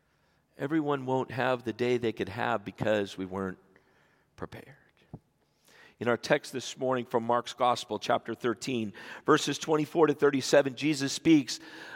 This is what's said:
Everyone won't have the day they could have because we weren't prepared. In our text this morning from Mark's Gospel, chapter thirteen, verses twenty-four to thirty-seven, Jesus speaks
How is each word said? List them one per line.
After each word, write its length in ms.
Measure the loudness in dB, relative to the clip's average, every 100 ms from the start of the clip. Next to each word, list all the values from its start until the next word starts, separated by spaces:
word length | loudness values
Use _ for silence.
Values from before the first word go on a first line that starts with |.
| _ _ _ _ _ -10
Everyone 480 | -4 -2 0 -2 0
won't 240 | -2 -2
have 320 | -2 0 0
the 100 | -4
day 240 | -2 0 2
they 140 | 0
could 180 | -2 -6
have 340 | -4 -2 -2
because 540 | -4 -4 0 0 0 -6
we 80 | -8
weren't 320 | -6 -6 -8 _ _ _ _ _ _ _ -14
prepared. 320 | -14 -14 -20 -20 _ _ _ -20 _ _ _ _ _ -20 -20 -4
In 80 | -2
our 80 | 0
text 380 | 0 0 0
this 240 | -10 -10 -6
morning 280 | -2 -2 -2
from 180 | -2
Mark's 300 | 2 0 0
Gospel, 440 | 0 0 0 -4 -6
chapter 380 | 0 -2 -2 -4
thirteen, 580 | -4 -4 -4 -4 -4 -10 -16 -6 4
verses 320 | 4 4 -4
twenty-four 480 | 0 0 0 4 4
to 80 |
thirty-seven, 600 | 6 2 2 4 4 4 -2
Jesus 360 | -2 0 -2
speaks 480 | 0 6 6 6 -10 -12 -18 -18